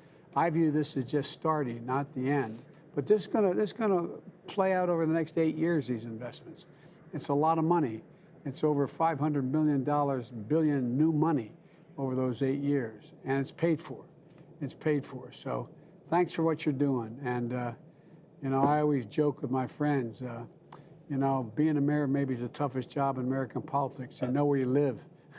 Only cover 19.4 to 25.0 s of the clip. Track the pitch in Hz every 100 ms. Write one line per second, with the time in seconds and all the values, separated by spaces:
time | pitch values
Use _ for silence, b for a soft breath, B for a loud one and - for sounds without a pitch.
19.4 | 127 131 123 - 147 143 117 107 127 120
20.4 | 117 - - B B B - 139 139 135
21.4 | 117 107 156 147 143 147 139 139 135 123
22.4 | 120 - 147 127 120 - 139 131 127 135
23.4 | 127 - - 147 139 139 127 - 123 135
24.4 | 147 143 127 135 147 110